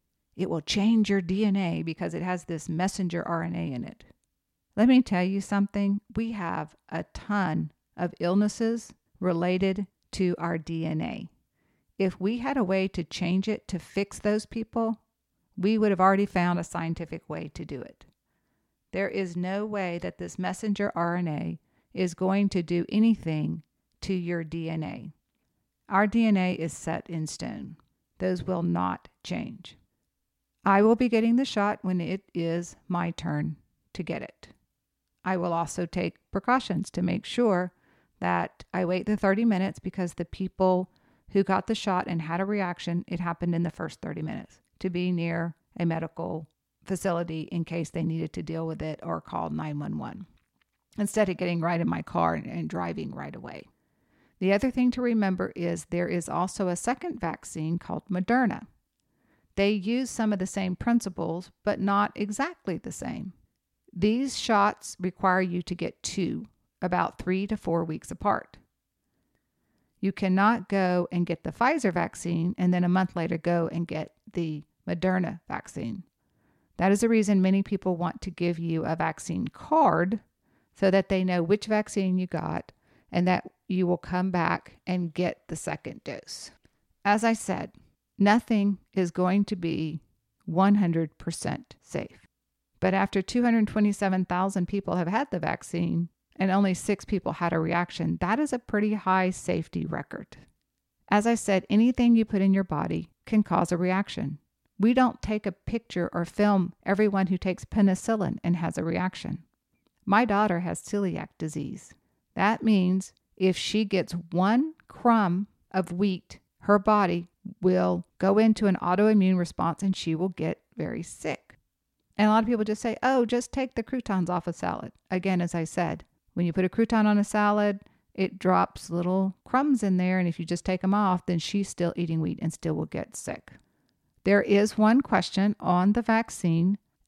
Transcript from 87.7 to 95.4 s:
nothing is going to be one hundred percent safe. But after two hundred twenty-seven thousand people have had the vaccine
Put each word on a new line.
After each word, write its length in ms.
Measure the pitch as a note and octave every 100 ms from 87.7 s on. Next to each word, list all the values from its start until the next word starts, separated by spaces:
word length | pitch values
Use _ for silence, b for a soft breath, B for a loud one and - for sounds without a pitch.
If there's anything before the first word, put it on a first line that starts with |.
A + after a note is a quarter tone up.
| - _ _ _ -
nothing 600 | G3+ A3 - A3 G3+ G3 _
is 180 | - F3
going 340 | E3+ F3+ G3 G3+
to 100 | F#3+
be 460 | E3+ D#3+ D#3 D#3+ - _ _ _
one 300 | - E3 G3
hundred 420 | G#3 F#3 E3 D#3+ -
percent 600 | - E3 - - - -
safe. 460 | - - - _ _ _ _ _ _ _
But 120 | F#3+
after 300 | F#3+ G3 G3+
two 200 | F#3 B3
hundred 260 | A#3+ A#3 G#3
twenty-seven 580 | - G#3 G3+ G3 F#3 F#3
thousand 400 | F3+ F#3+ F#3+ F3
people 300 | G3+ G3 F3
have 100 | E3+
had 240 | G#3+ C#4+
the 80 |
vaccine 720 | F3